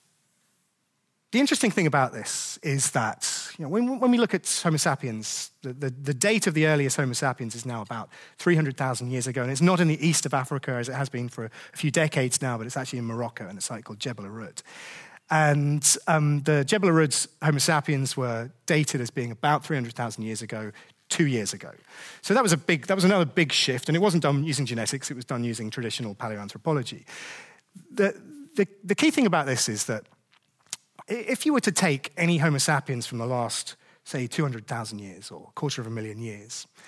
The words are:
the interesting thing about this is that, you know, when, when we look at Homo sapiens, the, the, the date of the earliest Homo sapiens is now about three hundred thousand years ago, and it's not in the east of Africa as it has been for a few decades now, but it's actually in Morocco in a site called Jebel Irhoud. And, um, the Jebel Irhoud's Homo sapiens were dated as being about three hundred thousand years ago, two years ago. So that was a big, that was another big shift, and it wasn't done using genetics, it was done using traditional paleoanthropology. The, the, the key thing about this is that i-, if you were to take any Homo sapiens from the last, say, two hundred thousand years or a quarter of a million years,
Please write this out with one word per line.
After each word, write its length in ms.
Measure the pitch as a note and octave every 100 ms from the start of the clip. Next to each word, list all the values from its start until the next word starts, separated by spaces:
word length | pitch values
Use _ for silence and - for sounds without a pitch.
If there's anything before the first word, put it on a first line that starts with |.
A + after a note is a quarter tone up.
| _ _ _ _ _ _ _ _ _ _ _ _ _
the 80 | A#3
interesting 300 | C#4 C#4+ A3+
thing 140 | G3+ D#3+
about 260 | C#3+ B2+
this 460 | A#2 G2+ - - -
is 280 | E3 C3+ C3
that, 600 | C3+ A2 - - - - -
you 80 |
know, 40 | C#3+
when, 320 | G3+ A#3+ B3+
when 100 | B3+
we 80 | A#3+
look 160 | A3+
at 260 | F#3 - -
Homo 140 | F3 D#3
sapiens, 720 | E3 C#3 C3 A2 G#2 - - _
the, 100 | C3+
the, 180 | B2+ C#3
the 240 | B2+ C#3+
date 320 | C3 G3+ A3 -
of 80 |
the 120 | D#3 D#3
earliest 300 | D3+ C3+ -
Homo 160 | C3
sapiens 420 | A#2+ C#3 B2 A2+
is 100 | A#2+
now 180 | B2 A#2
about 260 | G2+ A#2 G#2 - - -
three 180 | F3+ D#3+
hundred 200 | D3+ B2+
thousand 340 | C3 B2 B2
years 180 | B2+ A#2+
ago, 140 | B2+
and 80 | B2
it's 100 | C3
not 180 | F3 F3+
in 80 | E3+
the 180 | D#3
east 220 | D#3+ D3+ C#3
of 80 |
Africa 380 | C#3 C3 C#3 -
as 160 | B2 A#2+
it 60 |
has 140 | C3 C3+
been 200 | B2 A#2+
for 160 | -
a 320 | A2+ - - -
few 160 | D#3
decades 500 | E3 D#3 D3 B2+ -
now, 160 | C3 A#2
but 80 | A2+
it's 100 | C#3
actually 220 | B2+ B2
in 60 |
Morocco 440 | A#2 A#2 A#2 - G2
in 80 | G2
a 40 |
site 240 | - A#2
called 160 | - G#2+
Jebel 240 | C3+ A2+
Irhoud. 380 | G2+ A2 G#2 - - - - - - - _
And, 680 | D#3 D3+ D3 D3 D3 - - -
um, 320 | D#3+ D3 C#3+
the 240 | C#3 D3
Jebel 240 | C3+ G#3+ F#3
Irhoud's 400 | D#3+ D3+ - - _
Homo 160 | D3+ C#3+
sapiens 580 | - D#3 D3 C#3+ C3 -
were 340 | B2+ A2+ A#2+ _ -
dated 340 | D3+ D3 C#3
as 100 | A#2
being 200 | - A#2+
about 340 | A2+ D3 D3+
three 120 | - D3
hundred 180 | A#2
thousand 300 | A2+ A#2+ G#2
years 180 | A2 A2
ago, 300 | A2 A2 G#2+ - - _ _
two 180 | - D3+
years 240 | A#2+ G2+
ago. 180 | G2 E2 - _ - - -
So 120 | -
that 80 | A3
was 100 | A3
a 40 | D#3
big, 320 | - D#3 -
that 60 | G3
was 80 |
another 200 | F#3 G3+
big 280 | D#3 F3+ D3+
shift, 360 | - - B2+ -
and 60 |
it 60 | D#3+
wasn't 240 | G#3 E3
done 180 | C#3+ C#3
using 240 | D#3 C3 B2+
genetics, 460 | A#2 - C3+ -
it 20 |
was 100 | B2+
done 200 | B2 B2
using 260 | A#2+ A2 G#2+
traditional 460 | C3 A#2 - A2+ G2+
paleoanthropology. 880 | A2+ G#2 G2+ - - D3+ A#2 G#2+ - - - - - - _ - -
The, 280 | - G3+ - - - C#4+ -
the, 100 | G3 -
the 140 | F#3 G3+
key 160 | D#4
thing 140 | D4+ A#3
about 200 | E3 C#3
this 220 | B2 -
is 160 | G#2
that 200 | - A2 - _ _ _ _ _ _ - _ - -
i-, 40 |
if 320 | A#3 - B3+
you 80 | D4+
were 80 | C#4
to 120 | -
take 400 | D#3+ F3+ C#3 - -
any 220 | E3+ E3+
Homo 200 | D#3 C#3
sapiens 480 | - C#3+ - B2 -
from 120 | A#2+
the 80 | A#2
last, 480 | B2 A2+ - - - _ _
say, 240 | - C#3+ A#2+
two 140 | -
hundred 260 | D3 A#2 G#2
thousand 320 | A#2 A2 G#2
years 320 | G2+ F2+ -
or 140 | D#2+ -
a 40 |
quarter 280 | - D3 C3+
of 80 | A2+
a 20 |
million 300 | A2+ A2 G#2+
years, 480 | A#2 G2+ G#2+ - - _